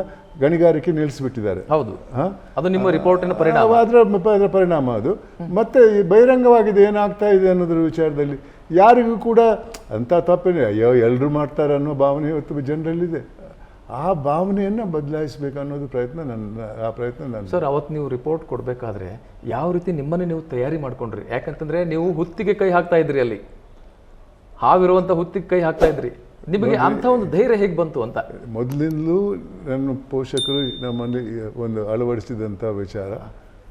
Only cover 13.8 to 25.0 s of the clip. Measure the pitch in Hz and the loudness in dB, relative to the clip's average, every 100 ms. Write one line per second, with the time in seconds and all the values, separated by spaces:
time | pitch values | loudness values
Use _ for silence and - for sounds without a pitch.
13.8 | - 120 170 180 139 156 190 202 196 220 | -14 -6 -4 -2 -2 -2 0 -2 -2 -4
14.8 | 208 160 143 156 151 135 143 139 143 143 | -4 -6 -6 -6 -6 -8 -10 -8 -10 -10
15.8 | 139 127 123 165 147 113 107 110 110 113 | -8 -6 -6 -8 -10 -10 -10 -10 -12 -8
16.8 | 113 110 120 123 139 110 98 175 147 143 | -8 -6 -8 -8 -10 -10 -6 -4 -2 -4
17.8 | 147 151 139 127 151 160 160 123 120 123 | -4 -8 -6 -6 -4 -6 -6 -8 -8 -8
18.8 | 117 101 92 110 - - 120 117 170 175 | -10 -10 -12 -14 -20 -14 -8 -6 -4 -4
19.8 | 175 160 139 170 170 160 160 123 131 160 | -4 -6 -4 -4 -4 -6 -6 -4 -4 -4
20.8 | 135 123 117 104 101 120 165 147 156 165 | -6 -8 -10 -10 -8 -8 -6 -8 -6 -4
21.8 | 175 160 175 160 170 - 202 202 190 175 | -2 -2 -2 -2 -4 -4 -2 0 2 2
22.8 | 175 170 151 139 120 101 - - - - | 2 2 2 0 -2 -4 -12 -20 -20 -20
23.8 | - - - - - - - - 120 180 | -20 -20 -20 -20 -20 -20 -20 -2 4 4
24.8 | 180 185 | 4 2